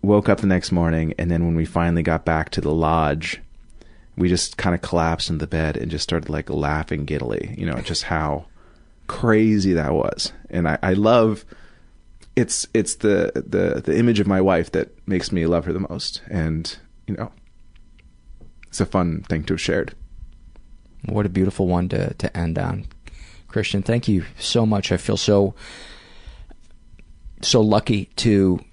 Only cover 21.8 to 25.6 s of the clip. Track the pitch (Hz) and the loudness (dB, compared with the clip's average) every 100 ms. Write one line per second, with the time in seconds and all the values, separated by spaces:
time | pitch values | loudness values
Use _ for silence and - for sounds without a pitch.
21.8 | 90 - 92 - - - 85 82 87 92 | 0 0 -2 -2 -4 -2 -2 -2 -2 -4
22.8 | - - - - - - - - - 101 | -8 -16 -20 -20 -20 -20 -6 -4 -2 -2
23.8 | 95 117 120 98 82 - - 120 110 104 | 0 0 2 0 0 -8 -2 2 2 2
24.8 | - 92 - 107 - 101 98 - | 0 -2 0 -2 4 4 4 0